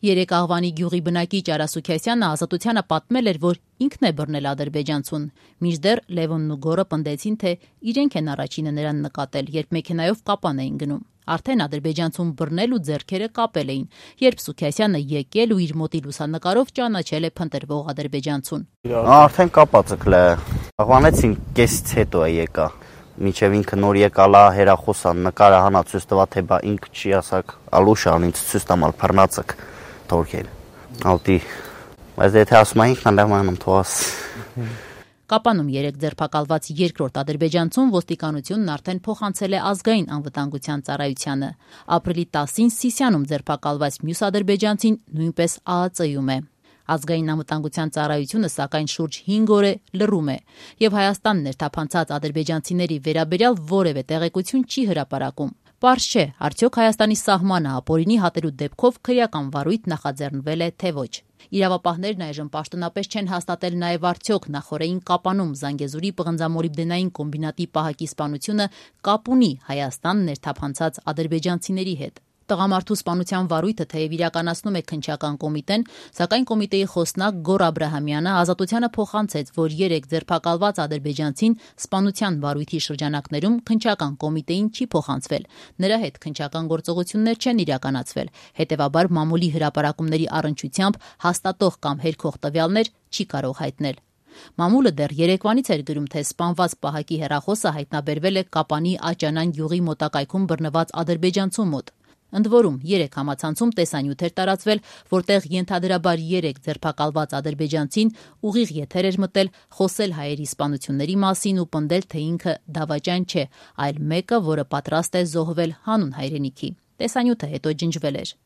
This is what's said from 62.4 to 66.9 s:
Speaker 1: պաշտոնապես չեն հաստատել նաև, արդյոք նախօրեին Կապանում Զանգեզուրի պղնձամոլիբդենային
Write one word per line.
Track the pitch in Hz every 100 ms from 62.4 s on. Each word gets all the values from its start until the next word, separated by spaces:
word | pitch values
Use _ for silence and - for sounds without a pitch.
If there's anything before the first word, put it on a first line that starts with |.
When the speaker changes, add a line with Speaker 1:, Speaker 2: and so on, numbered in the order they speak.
| 147
Speaker 1:
պաշտոնապես | 147 151 180 175 196 202
չեն | 214 196
հաստատել | 185 - 175 180 175
նաև, | 175 175 180
արդյոք | 175 - 208 - 143
նախօրեին | - 151 160 180 175
Կապանում | 180 185 190 175 139
Զանգեզուրի | 139 143 143 151 190 185
պղնձամոլիբդենային | 170 165 160 165 165 147 165